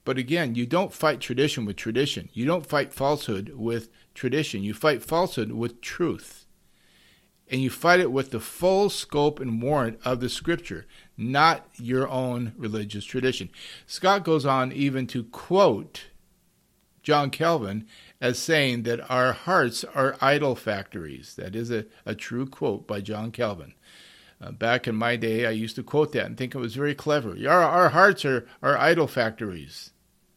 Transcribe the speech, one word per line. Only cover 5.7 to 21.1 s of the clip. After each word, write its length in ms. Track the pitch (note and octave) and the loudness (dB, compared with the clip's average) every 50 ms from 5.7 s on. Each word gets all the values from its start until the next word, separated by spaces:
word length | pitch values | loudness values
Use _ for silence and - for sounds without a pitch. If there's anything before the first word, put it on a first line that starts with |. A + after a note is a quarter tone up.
| - - | -6 -8
truth. 640 | - - - - F3 D3+ F#2+ - - - - - - _ _ _ _ _ _ _ _ _ _ _ _ _ _ _ _ _ _ _ _ - | -12 -10 -6 -2 -2 -2 -2 -4 -8 -16 -20 -20 -20 _ _ _ _ _ _ _ _ _ _ _ _ _ _ _ _ _ _ _ _ -6
And 120 | C3 C3 C3 | -4 -2 -2
you 80 | B2 | -2
fight 300 | - - - E3+ F3+ F#3 | -2 2 4 6 6 6
it 120 | F3+ B2+ B2+ | 6 4 2
with 180 | C3+ B2+ - | 0 -2 -2
the 100 | - A2 | -4 -8
full 500 | - - - - F3 F#3 F#3+ G3 G#3 G3 | -8 -10 -6 0 2 4 4 4 4 2
scope 500 | - - - - - D3 D3 D3+ D3+ - | 0 -4 -6 -4 0 2 2 2 2 0
and 220 | C#3 B2 A2+ A2+ A#2+ | -4 -4 -2 -2 0
warrant 360 | C3+ D3+ C#3+ B2 A2+ A2+ - - | 0 2 2 0 0 -2 -4 -4
of 160 | B2+ B2+ A#2 | -2 -2 -2
the 80 | B2+ A#2+ | -2 -4
Scripture, 580 | - - - C#3+ E3+ E3 E3+ - F#2+ D#2+ - - - - - _ _ | -6 -4 -4 -2 -4 -4 -4 -8 -12 -12 -14 -16 -20 -20 -20 _ _
not 500 | - G#2+ A#2+ C3+ C#3+ D#3 E3 D#3+ - - - _ - | -8 -6 -2 2 4 6 6 4 2 -2 -12 _ -12
your 280 | A#2+ A#2 B2+ C3 C3+ C3+ | -6 -2 0 0 0 0
own 440 | C3+ B2+ C3 B2+ B2 A#2+ B2 A2+ - - | -2 -2 -2 -2 -2 -4 -4 -6 -8 -8
religious 480 | C3 G#2+ G#2+ A2 G#2 G2+ G#2 G#2 - | -6 -6 -4 -4 -6 -6 -8 -10 -8
tradition. 420 | - - C3 B2 B2+ A2+ - F#2+ E2 - - - - - - - | -6 -4 0 0 0 0 -2 -6 -12 -14 -16 -18 -18 -18 -18 -16
Scott 360 | - - - - F#3 G3+ G3+ D#3+ | -14 -6 0 2 4 4 4 4
goes 200 | E3 D#3+ D#3 C3+ | 2 2 2 2
on 260 | C#3 C3+ C3 B2+ C3 C3 | 2 2 2 0 0 -2
even 340 | C3+ C#3+ C#3 C3 C3 B2+ | 0 0 0 0 -2 -4
to 180 | B2 - B2+ A#2 | -4 -6 -6 -8
quote 840 | - - - - - F3 G3 G3+ D#3+ A2 F#2 D#2+ - - - - - - - _ _ _ _ _ _ _ _ _ _ _ _ _ _ _ _ - | -8 -12 -14 -4 2 4 6 6 6 4 2 -2 -8 -14 -18 -18 -20 -20 -20 _ _ _ _ _ _ _ _ _ _ _ _ _ _ _ _ 0
John 280 | - D3 D3 C#3+ C3+ | 2 2 2 2 0
Calvin 560 | - - D#3+ E3 E3+ D3 G#2+ F#2+ G2+ A2 A2 - - - - - _ - | -2 0 2 2 2 2 0 -2 -4 -6 -8 -10 -16 -20 -20 -20 _ -4
as 180 | B2 B2+ A#2+ - | -2 -2 -2 0
saying 440 | - - D#3+ D3+ C#3 C3 B2 A#2+ A2 | 0 2 2 4 4 2 0 -2 -2
that 280 | A#2+ A#2 A#2 - - | -2 -2 -2 -2 0
our 220 | B2+ B2+ B2+ B2+ A#2 | 2 2 4 2 2
hearts 500 | - - F3 F#3+ F3+ C#3 A#2+ - - - | 0 0 2 4 4 4 2 0 -4 -8
are 360 | - - C#3+ C3 C#3 - - | -4 -2 0 0 0 2 2
idol 340 | C3+ C3+ C#3+ D3 D3 C3+ A#2+ | 4 4 4 4 4 0 0
factories. 800 | - - A2+ G#2 G2 G2 - - G2 D#2+ D2+ | 0 -2 -2 -2 -4 -4 -8 -10 -10 -10 -10